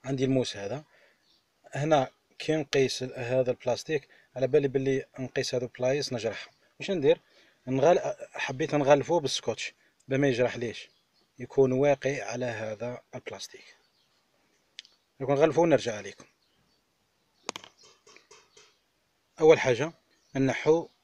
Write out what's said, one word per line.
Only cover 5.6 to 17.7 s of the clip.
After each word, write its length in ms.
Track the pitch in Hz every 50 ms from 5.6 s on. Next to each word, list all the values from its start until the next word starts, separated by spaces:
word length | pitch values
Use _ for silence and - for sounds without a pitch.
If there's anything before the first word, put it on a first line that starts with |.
| 127
بلايص 460 | 120 _ - 123 127 135 147 139 -
نجرحهم. 420 | 127 113 104 110 95 - - - _ _ _ _ _ _
واش 100 | - -
ندير؟ 300 | 196 175 135 147 170 - _ _ _ _ _ _ _ _ _ 127
نغل-، 460 | 131 135 139 165 180 - - 139 - - - - -
حبيت 400 | - - - 131 131 160 143 156
نغلفوه 460 | 147 139 135 147 143 131 - 165 170
بالسكوتش 540 | 143 131 - - - - 110 - - - _ _ _ _ _ _ _ -
بما 200 | 131 135 143 139
يجرح 280 | 123 117 123 113 -
ليش. 320 | 131 120 113 - - - _ _ _ _ _ _ _ _ _ _ -
يكون 340 | 123 - - - 135 127
واقي 480 | 127 131 143 147 139 - - 135 143 139
على 240 | 104 - 117 123 123
هذا 580 | 123 113 107 110 107 107 104 117 123 123 - _ _ -
البلاستيك. 600 | 117 _ - 104 95 - - - - - - - _ _ _ _ _ _ _ _ _ _ _ _ _ _ _ _ _ _ _ _ - - _ _ _ _ _ _ _
نكون 140 | 139 123 143
نغلفوه 300 | 139 156 160 135 160 170
ونرجع 320 | 170 147 117 110 117 107
عليكم. 280 | 104 98 98 - _ - _ _ _ _ _ _ _ _ _ _ _ _ _ _ _ _ _ _ _ _ _ _ _ _ - _ - - -